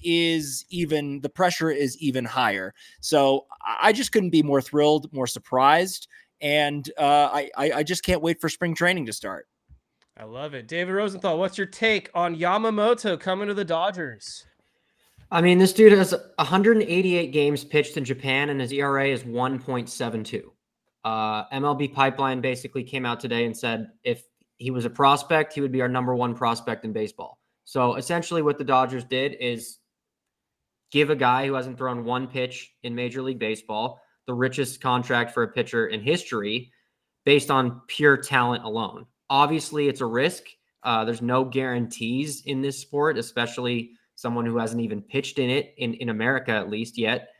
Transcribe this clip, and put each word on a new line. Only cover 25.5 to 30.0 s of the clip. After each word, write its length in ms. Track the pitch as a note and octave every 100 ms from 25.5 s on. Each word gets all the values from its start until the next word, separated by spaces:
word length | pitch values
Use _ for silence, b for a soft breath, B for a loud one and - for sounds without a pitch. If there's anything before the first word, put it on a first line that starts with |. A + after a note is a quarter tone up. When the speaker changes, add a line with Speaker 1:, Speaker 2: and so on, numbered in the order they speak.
Speaker 3:
he 80 | D3
would 100 | C#3
be 100 | B2+
our 60 | B2+
number 260 | B2+ B2+
one 220 | B2 A#2+ A#2
prospect 480 | A#2+ A2+ - A2
in 80 | A2+
baseball. 460 | G#2+ G#2+ - - - _ _
So 340 | - C3+ B2 A#2+
essentially 440 | B2+ E3+ E3 E3+
what 160 | D3 C#3+
the 60 |
Dodgers 400 | C3+ C3 B2+ B2+
did 340 | - C3 C#3 -
is 380 | B2 A#2 - - _ _